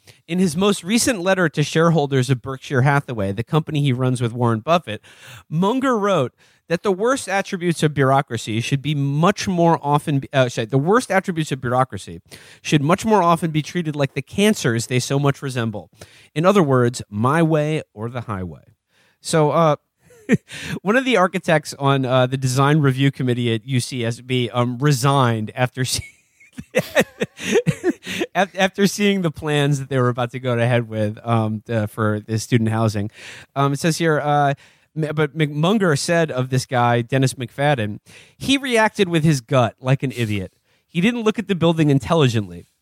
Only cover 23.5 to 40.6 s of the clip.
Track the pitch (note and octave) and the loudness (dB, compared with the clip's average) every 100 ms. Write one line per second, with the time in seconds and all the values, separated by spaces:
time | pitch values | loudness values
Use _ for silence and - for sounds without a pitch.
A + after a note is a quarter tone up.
23.5 | A2+ A2 C3 - C3 A2+ A#2 B2+ B2+ A#2+ | -2 -2 -2 -2 -4 -6 -6 -4 -4 -2
24.5 | A#2+ B2 B2 D3 C3+ C#3 C#3 B2 A2+ G#2+ | -2 -2 0 0 2 2 4 2 0 -4
25.5 | C3 B2+ - B2+ - - _ _ _ - | -4 -4 -2 -4 -6 -8 _ _ _ -20
26.5 | - - - - D#4 - - A#3+ - - | -20 -6 -6 -2 -2 -2 -4 -10 -8 -2
27.5 | G#4+ - - F4+ - - F3+ - E3+ F#3+ | 0 0 -2 -4 -4 -8 -8 -4 -2 -2
28.5 | F3+ F#3+ - G3 - G#3 G3 E3 - D#3+ | 0 -2 0 -2 2 0 0 -2 -4 -2
29.5 | D3 C#3+ C#3+ C3+ C3+ B2 B2 A#2+ C3 B2+ | 0 2 0 -2 0 0 0 -4 -4 -4
30.5 | A#2+ A#2 A#2+ A2+ A2 G#2+ A2 A#2 A#2 A2 | 0 2 0 0 -2 -4 -4 -2 0 0
31.5 | G#2+ - A2+ G#2+ - G#2+ G#2+ G2+ A2 - | -4 -4 -4 -4 -2 -2 -2 -4 -6 0
32.5 | B2 A2 A2 A2+ G2+ G#2 - - - - | 0 2 0 0 0 -6 -10 -20 -20 -10
33.5 | - C#3 C#3 F3 D3+ E3 D3+ D3 D3 C#3+ | -2 -2 0 -2 0 0 0 0 2 0
34.5 | C#3 - _ _ D#3 D3+ D#3 D3+ C3 D3 | -2 -10 _ _ -8 -6 -2 -2 0 -2
35.5 | D3 E3 A3 F#3 C#3 - E3+ D#3+ B2+ B2+ | 0 0 2 2 0 0 0 0 -2 -2
36.5 | C3 - B2+ A#2+ A#2+ A#2 C3+ C3+ - A#2+ | -2 -2 0 2 2 0 0 0 -2 -10
37.5 | - C#3+ C#3 G#2+ G#2 - - - _ - | -2 0 0 -2 -8 -16 -20 -20 _ -2
38.5 | C#4 C4+ A#3 G#3+ - F#3 E3+ D#3 C#3+ A#2 | -2 2 2 2 2 0 2 2 2 2
39.5 | C3+ A2+ - C3 C3+ C3+ A#2+ A2+ G#2 F2+ | 2 2 -2 -2 0 0 -4 -2 -2 -6
40.5 | - | -12